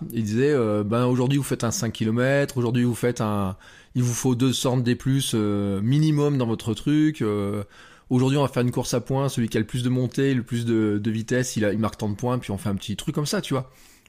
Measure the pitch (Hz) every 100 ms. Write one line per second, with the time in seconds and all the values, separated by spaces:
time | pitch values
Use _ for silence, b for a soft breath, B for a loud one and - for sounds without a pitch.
0 | - 120 104 110 143 139 110 104 104 117
1 | 123 127 123 143 135 127 117 - 113 -
2 | 110 117 127 139 139 127 117 123 120 113
3 | 123 120 107 104 95 92 B B B 131
4 | 120 117 131 120 131 120 135 127 120 120
5 | 131 135 131 113 104 101 101 98 110 143
6 | 156 147 147 139 117 110 120 107 147 151
7 | 151 151 110 104 101 104 101 B B B
8 | B 123 131 143 135 123 123 127 123 123
9 | 120 135 139 - 113 117 104 127 123 127
10 | 123 - 139 127 113 120 117 113 107 104
11 | 110 110 110 127 123 - 107 107 110 -
12 | 107 101 123 123 - 98 107 98 - 98
13 | - 147 147 202 - 131 123 B B B